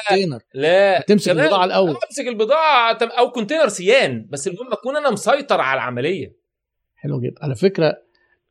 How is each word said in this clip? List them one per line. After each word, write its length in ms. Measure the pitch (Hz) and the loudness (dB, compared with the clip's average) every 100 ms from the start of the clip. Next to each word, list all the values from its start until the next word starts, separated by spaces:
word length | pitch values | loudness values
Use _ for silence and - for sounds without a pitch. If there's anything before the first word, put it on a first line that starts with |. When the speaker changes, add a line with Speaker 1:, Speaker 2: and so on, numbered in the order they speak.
| 214 | 2
Speaker 1:
كونتينر. 320 | 196 190 120 - | 0 0 -6 -10
Speaker 2:
لا. 460 | 131 147 180 196 180 | -4 2 4 4 2
Speaker 1:
هتمسك 320 | 143 208 - | 2 2 2
Speaker 2:
كمان 120 | 180 | 2
Speaker 1:
البضاعه 200 | 208 202 | 2 2
الاول. 260 | 185 190 185 | 2 2 2
Speaker 2:
امسك 380 | 143 - - 247 | 0 -6 -6 -6
البضاعه، 680 | 220 220 302 320 269 233 226 | -2 0 2 4 4 2 0
تم-، 120 | 226 233 | -2 0
او 120 | 254 | -2
كونتينر 380 | 254 208 311 269 | -2 -4 0 0
سيان، 580 | 196 185 262 185 120 110 | 0 2 2 2 -4 -10
بس 180 | 139 196 | -10 -8
المهم 240 | 180 254 | -8 -6
اكون 240 | 220 247 294 | -6 -4 -4
انا 140 | 294 | -2
مسيطر 500 | 214 208 277 - 180 | -2 0 0 0 0
على 180 | 135 135 | 0 -2
العمليه. 580 | 120 123 139 185 110 _ _ _ _ _ _ | -4 -4 -4 -4 -8 _ _ _ _ _ _
Speaker 1:
حلو 260 | _ 143 139 | _ -8 -6
جدا. 140 | 123 127 | -6 -6
على 120 | 151 | -8
فكره، 420 | 127 190 190 156 - _ _ _ _ _ | -2 -2 0 0 -2 _ _ _ _ _